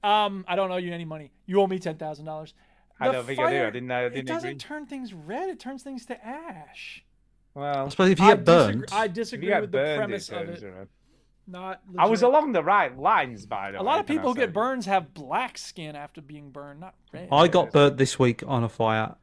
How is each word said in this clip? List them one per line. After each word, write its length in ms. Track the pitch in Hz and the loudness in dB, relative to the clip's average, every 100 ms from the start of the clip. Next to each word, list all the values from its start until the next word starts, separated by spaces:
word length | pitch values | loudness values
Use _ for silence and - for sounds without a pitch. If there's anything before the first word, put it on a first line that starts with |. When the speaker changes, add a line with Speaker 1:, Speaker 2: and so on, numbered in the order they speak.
Speaker 1:
Um, 440 | 208 214 208 196 185 | 2 2 2 -4 -4
I 80 | 180 | -2
don't 160 | 190 | 0
owe 60 | 180 | -2
you 160 | 180 | -6
any 100 | 170 | -8
money. 300 | 160 156 143 _ - | -10 -12 -16 _ 0
You 140 | 190 | 2
owe 80 | 196 | 2
me 100 | 185 | 0
ten 200 | 180 156 | -6 -8
thousand 280 | 156 147 156 | -10 -10 -12
dollars. 280 | 156 156 _ _ _ _ _ | -12 -14 _ _ _ _ _
Speaker 2:
I 80 | - | -2
Speaker 1:
The 60 | |
Speaker 2:
don't 120 | 127 120 | -2 -4
think 140 | 135 | 0
I 20 | |
do. 40 | - | 0
I 120 | 139 | 2
Speaker 1:
fire, 120 | 117 | -2
Speaker 2:
didn't, 200 | 117 127 | -4 -6
I 140 | 123 123 | -2 -2
Speaker 1:
it 40 | |
Speaker 2:
didn't 160 | 123 131 | -4 -6
Speaker 1:
doesn't 220 | 330 131 | -6 -6
Speaker 2:
agree. 80 | 139 | -12
Speaker 1:
turn 260 | - 302 277 | -12 -14 -12
things 260 | 277 240 | -14 -14
red. 360 | 185 151 240 381 | -14 -10 -8 -8
It 100 | 277 | -10
turns 240 | 247 269 | -14 -14
things 220 | 277 262 233 | -14 -16 -14
to 180 | 240 214 | -16 -12
ash. 800 | 285 330 175 147 - - - _ _ _ _ _ | -14 -14 -18 -20 -18 -18 -18 _ _ _ _ _
Speaker 2:
Well, 320 | 139 143 143 135 | -10 -6 -4 -4
Speaker 3:
I 40 | |
suppose 200 | 139 185 | 2 4
if 80 | 170 | 8
you 60 | 202 | 8
Speaker 1:
I 100 | 196 | 8
Speaker 3:
get 100 | 165 | 6
Speaker 1:
disagree, 280 | 170 113 107 | 6 6 2
Speaker 3:
burned. 100 | 139 | -4
Speaker 1:
I 120 | 196 | -2
Speaker 2:
if 40 | 220 | -2
you 40 | |
Speaker 1:
disagree 340 | 180 226 147 180 | -4 -8 -6 -2
Speaker 2:
get 140 | 190 | -2
Speaker 1:
with 100 | - | 0
the 60 | 135 | -2
Speaker 2:
burned, 140 | 147 | 0
it 40 | 147 | -2
Speaker 1:
premise 320 | 127 101 - | -4 -6 -8
of 60 | 104 98 | -10 -10
Speaker 2:
turns 160 | - | -12
Speaker 1:
it. 20 | 98 | -14
Speaker 2:
around. 200 | 92 98 _ _ _ _ _ - | -16 -20 _ _ _ _ _ -20
Speaker 1:
Not 340 | 180 185 185 - 180 | -14 -12 -12 -12 2
Speaker 2:
I 80 | 180 | 4
was 140 | 220 | 6
Speaker 1:
legit. 120 | 240 | 6
Speaker 2:
along 180 | 294 285 | 6 4
the 100 | 202 | 0
right 340 | 156 202 156 131 | 4 4 2 0
lines, 480 | 156 214 135 110 101 | 2 2 0 -6 -8
by 260 | 110 98 | -8 -6
the 60 | 98 | -4
Speaker 1:
A 40 | |
Speaker 2:
way, 40 | 208 | 0
Speaker 1:
lot 140 | 320 | 0
of 60 | 392 | 0
Speaker 2:
can 80 | 311 | -2
I 40 | |
Speaker 1:
people 140 | 262 247 | -2 0
Speaker 2:
say? 40 | |
Speaker 1:
get 120 | 233 | -2
burns 320 | 175 240 262 190 | 0 -2 -4 0
have 260 | 196 151 | -2 -2
black 440 | - 135 180 247 - | -16 -6 -6 -6 -10
skin 360 | - - 156 147 | -16 -14 -12 -12
after 260 | 147 - | -16 -18
being 280 | 139 147 143 | -20 -18 -16
burned, 280 | 143 143 143 | -16 -16 -18
not 160 | 185 _ _ | -20 _ _
red. 160 | 151 180 | -16 2
Speaker 3:
I 160 | 139 170 | 6 6
got 240 | 180 156 | 6 4
burnt 260 | 151 143 131 | 6 6 6
this 200 | 131 - | 0 4
week 240 | 127 117 - | 2 2 -2
on 160 | 127 | -2
a 60 | 117 | -2
fire 460 | - 113 110 110 - | 0 0 2 -2 -8